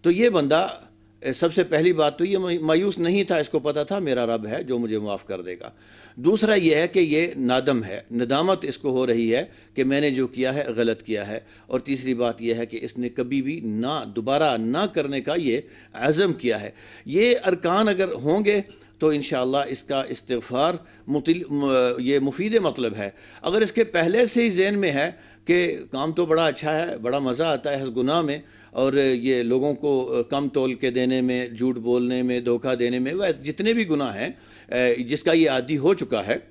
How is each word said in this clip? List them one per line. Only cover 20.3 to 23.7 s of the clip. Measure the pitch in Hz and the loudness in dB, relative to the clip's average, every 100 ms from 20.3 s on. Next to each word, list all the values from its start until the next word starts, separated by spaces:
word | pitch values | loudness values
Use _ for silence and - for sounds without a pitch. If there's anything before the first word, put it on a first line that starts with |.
| 120 - 123 156 175 - - - | -6 -2 0 0 0 -10 -18 -4
मुतिल-, | 147 151 170 170 | -2 2 0 0
म-, | 143 139 131 123 127 | -2 2 4 2 0
ये | 127 139 | 0 2
मुफीद | 135 135 208 226 | 0 -2 0 2
मतलब | 170 131 117 | 0 -2 -4
है। | 107 101 - - - | -4 -8 -10 -20 -8
अगर | 160 202 | -2 0
इसके | 214 | 2